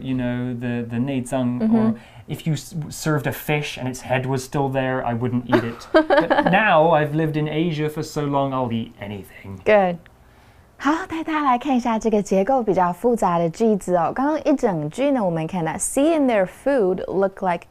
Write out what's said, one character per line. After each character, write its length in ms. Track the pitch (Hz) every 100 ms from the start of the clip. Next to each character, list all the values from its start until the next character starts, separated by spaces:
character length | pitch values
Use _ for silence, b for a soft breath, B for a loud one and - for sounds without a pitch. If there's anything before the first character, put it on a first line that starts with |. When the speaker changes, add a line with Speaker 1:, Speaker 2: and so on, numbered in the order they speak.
Speaker 1:
you 100 | 131
know, 400 | 127 123 123 123
the, 320 | 120 123 120 113
the 120 | 117
内 220 | 135 135
脏, 340 | 120 131 123 123
Speaker 2:
Mm-hmm. 120 | 220 226
Speaker 1:
or 200 | 226 220 B B -
if 180 | - -
you 60 |
s-, 240 | 147 - 170 160
served 380 | - 160 151 135
a 40 |
fish 460 | - - 151 147 -
and 100 | 127
its 140 | 123
head 240 | - 131 131
was 180 | 131
still 240 | 127 151 135
there, 380 | 135 131 131 120
I 80 |
wouldn't 320 | 120 123 123 123
eat 160 | 120
it. 240 | 117 - -
Speaker 2:
<laughs> 40 |
Speaker 1:
But 580 | 320 311 285 311 285 -
now 400 | 185 214 165 160
I've 240 | 160 147 151
lived 220 | 160 151
in 100 | 151
Asia 400 | 151 175 151 151
for 160 | 156
so 220 | 151 151 147
long, 280 | 143 139
I'll 200 | 131 123
eat 200 | 117 113 -
anything. 600 | 101 101 92 - 98 95
Speaker 2:
Good. 360 | - 208 185 170 - b b b b b b -
好， 80 | 277 330 370
带 160 | 330
大 80 | 320
家 120 | 311 294
来 120 | 247
看 160 | 294
一 60 | 254
下 180 | 240 220
这 120 | 226
个 120 | 208
结 220 | 196 190
构 180 | 196 269
比 120 | 220
较 180 | 185 180
复 240 | 180 240 233
杂 240 | 190 175
的 100 | 170
句 240 | 160 226 208
子 180 | - 180
哦。 160 | 170
刚 120 | - 277
刚 180 | 311
一 100 | 269
整 360 | 269 240 170 151
句 220 | - 277
呢， 120 | 269
我 60 | 196
们 180 | 165 160
看 160 | 185
到， 80 | 160 185
"Seeing 500 | - - 294 330 262
their 200 | 220 185
food 560 | - - 277 185 185 -
look 340 | 185 196 -
like 240 | 185 175 -